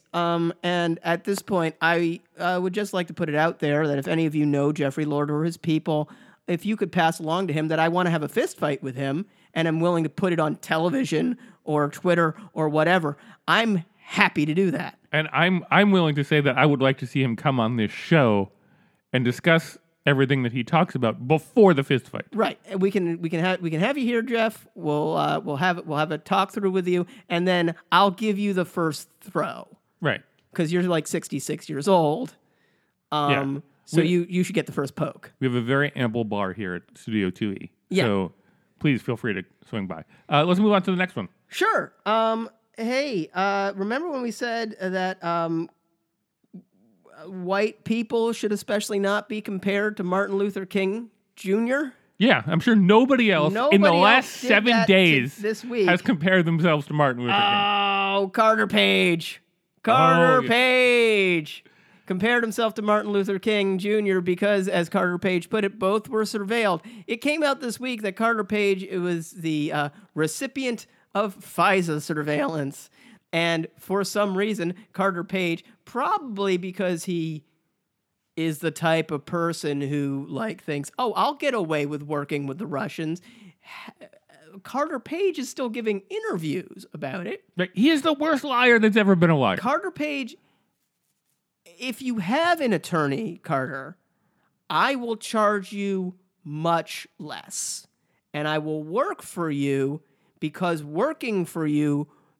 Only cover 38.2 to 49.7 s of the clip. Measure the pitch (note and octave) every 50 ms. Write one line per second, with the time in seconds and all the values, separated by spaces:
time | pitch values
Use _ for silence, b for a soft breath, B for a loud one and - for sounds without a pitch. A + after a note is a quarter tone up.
38.2 | F#2 E2 - _ _ _ _ _ _ _ _ _ - D3+ C3+ G#2 - - A#2+ -
39.2 | - A#2 G2 F#2+ F2+ - _ _ _ - B2 G#2+ G2 F2+ E2 D#2+ - b b b
40.2 | b b D3+ D3 D#3 F3 F3+ F#3 G#3+ G#3 G#3 F#3+ F#3 G3 F#3 F3 F#3 F3+ - A#2
41.2 | F#2+ - - _ _ _ - - F#4 A4+ G#4 A#3+ D3 - - _ _ G3+ A3 A3+
42.2 | A3+ A3 A3+ A3+ A3+ A3 - _ _ _ _ - A3+ A#3 B3+ C4+ C#4+ D4 A#3 F3
43.2 | D#3 - - F3+ F#3+ G3+ G3 G3 G3 G3 G3 F#3+ G3 G#3 A#3 C#4+ E4+ F4+ D4 C4
44.2 | A#3+ A#3 G#3 - B3 A#3+ A3+ A#3 A3+ A3 G#3+ - F#3 F#3 F#3 F#3 F#3 F#3 F#3 -
45.2 | F3 E3+ E3+ E3+ E3 E3 E3 E3 E3+ - _ _ _ _ _ _ _ _ _ _
46.2 | _ _ _ _ _ _ - F3+ - _ _ _ G#3+ _ _ _ _ _ - D#3
47.2 | D#3 F3 F#3+ F#3 F3+ F3+ F#3+ G3+ G#3+ A3+ - - _ - A3 A#3 A3+ - A#3 A3+
48.2 | A3+ A#3 A3+ - - G#3 G#3 F#3+ - - G#3 G#3+ G#3 - G#3+ G3 G3 G3 G#3 G#3
49.2 | G3+ - G#3+ G#3+ G#3 - G3 F#3 F#3+ G3+